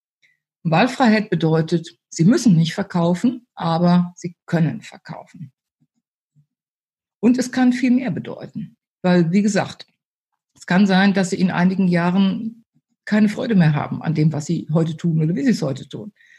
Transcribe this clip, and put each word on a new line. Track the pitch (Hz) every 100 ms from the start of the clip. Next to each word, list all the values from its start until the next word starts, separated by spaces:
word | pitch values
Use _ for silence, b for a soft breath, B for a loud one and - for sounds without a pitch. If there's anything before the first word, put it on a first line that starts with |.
| _ _ _ _ _ _
Wahlfreiheit | 165 160 247 - 247 214 214
bedeutet, | 170 160 160 160 170 165 - _
Sie | -
müssen | 165 320 277 160
nicht | 165
verkaufen, | - 190 175 170 175 247 247 -
aber | - 165 165 175 175 175 -
Sie | 180 - -
können | 160 160 -
verkaufen. | - - - 160 - - 127 _ _ _ _ _ _ _ _ 147 _ _ _ _ _ _ _ _
Und | 220 254
es | -
kann | 254 254
viel | 247 254
mehr | 247 247
bedeuten. | 143 - - - - - _ _ _
Weil, | 180 180 165
wie | 196
gesagt, | 208 190 135 - - _ _ _ _ _ _
es | _ -
kann | 180 202
sein, | 185 202
dass | 196 185
Sie | -
in | 180
einigen | - 180 190 185
Jahren | 175 175 185 196 208 220 - _ _ _ _
keine | - 214 214
Freude | - 254
mehr | 202 165
haben | 147 - -
an | -
dem, | 156 156
was | 147 156
Sie | 165 -
heute | 160 165 156
tun | 175 160
oder | 156
wie | 208
Sie | 277
es | -
heute | 147 135 -
tun. | 123 214 b b